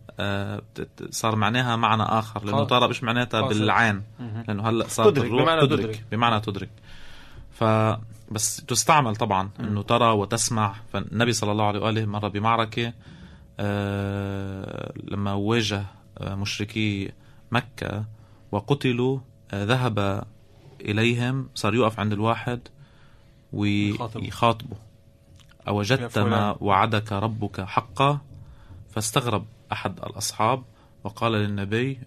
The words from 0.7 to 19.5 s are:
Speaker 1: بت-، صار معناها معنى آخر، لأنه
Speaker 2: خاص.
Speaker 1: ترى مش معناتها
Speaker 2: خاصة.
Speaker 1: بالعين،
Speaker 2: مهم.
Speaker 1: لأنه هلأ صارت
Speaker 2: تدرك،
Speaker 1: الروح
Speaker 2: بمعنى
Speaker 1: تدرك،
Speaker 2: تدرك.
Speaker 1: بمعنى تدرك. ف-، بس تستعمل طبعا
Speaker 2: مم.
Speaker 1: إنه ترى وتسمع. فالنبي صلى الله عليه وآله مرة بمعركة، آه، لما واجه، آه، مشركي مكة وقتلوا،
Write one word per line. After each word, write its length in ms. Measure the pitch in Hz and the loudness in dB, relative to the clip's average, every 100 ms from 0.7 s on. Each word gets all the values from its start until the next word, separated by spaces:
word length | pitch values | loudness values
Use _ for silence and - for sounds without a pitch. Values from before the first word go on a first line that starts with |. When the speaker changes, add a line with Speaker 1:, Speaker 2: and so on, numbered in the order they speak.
| - | -12
Speaker 1:
بت-، 380 | - - - | -12 -12 -10
صار 220 | - 113 107 | -2 0 2
معناها 400 | 104 123 127 117 | 2 2 0 0
معنى 260 | 113 110 | 2 2
آخر، 420 | 104 110 110 104 | 2 0 -2 -6
لأنه 120 | 101 135 | -2 0
Speaker 2:
خاص. 100 | 143 | 4
Speaker 1:
ترى 200 | 123 120 | 4 4
مش 140 | 120 | 0
معناتها 400 | 117 120 120 110 | -2 0 0 0
Speaker 2:
خاصة. 160 | 107 107 | 2 2
Speaker 1:
بالعين، 440 | 107 98 117 98 104 - | 4 4 4 2 -4 -12
Speaker 2:
مهم. 240 | 120 110 113 | -8 -8 -6
Speaker 1:
لأنه 200 | 101 110 | -2 0
هلأ 200 | 113 - | 0 -2
صارت 200 | - 208 143 | 4 6 6
Speaker 2:
تدرك، 80 | 120 | 2
Speaker 1:
الروح 160 | 123 | 4
Speaker 2:
بمعنى 240 | 165 165 139 | 4 6 4
Speaker 1:
تدرك، 140 | 101 | 4
Speaker 2:
تدرك. 240 | 110 110 - | 0 -6 -4
Speaker 1:
بمعنى 280 | 107 117 107 | 2 4 2
تدرك. 300 | 107 98 92 - - - - - - - - | 0 -6 -8 -14 -18 -16 -16 -16 -18 -18 -12
ف-، 460 | - 113 110 110 - - - - | 0 2 4 2 0 -6 -16 -10
بس 260 | 107 - - | -4 -4 -6
تستعمل 600 | - 120 - 156 117 104 | -4 0 4 4 4 0
طبعا 340 | 113 95 98 - | 0 0 -2 -6
Speaker 2:
مم. 80 | 107 | -4
Speaker 1:
إنه 160 | 104 | -2
ترى 300 | 101 117 117 | 2 4 6
وتسمع. 600 | 107 98 117 - 113 104 107 - | 4 2 0 0 0 0 -2 -8
فالنبي 400 | 101 - 104 120 | -6 -4 0 2
صلى 200 | 110 104 | 2 0
الله 120 | 104 | 2
عليه 160 | 104 104 | 2 2
وآله 260 | 107 110 104 | 0 0 -2
مرة 220 | 104 104 | -2 -2
بمعركة، 640 | 101 110 117 110 120 117 - - - - - - - | 0 2 2 0 -2 -6 -8 -18 -20 -20 -20 -16 -6
آه، 1300 | 101 101 101 101 101 101 98 98 98 95 - - - - | -2 0 -2 -2 -2 -4 -4 -6 -8 -10 -10 -10 -10 -10
لما 280 | - 104 98 | -8 -4 -2
واجه، 520 | 98 101 117 104 101 98 - - - | -2 2 2 2 -2 -4 -12 -18 -10
آه، 160 | 95 | -6
مشركي 800 | 98 104 - 104 113 107 98 98 - - - - | -4 -6 -4 -4 -2 0 -2 -6 -10 -20 -18 -2
مكة 540 | 117 - - - 101 107 - - - - | -2 -2 -6 -6 -4 -6 -12 -20 -20 -4
وقتلوا، 640 | 101 - 139 131 120 127 135 - - - | -2 0 0 2 2 0 -2 -6 -20 -8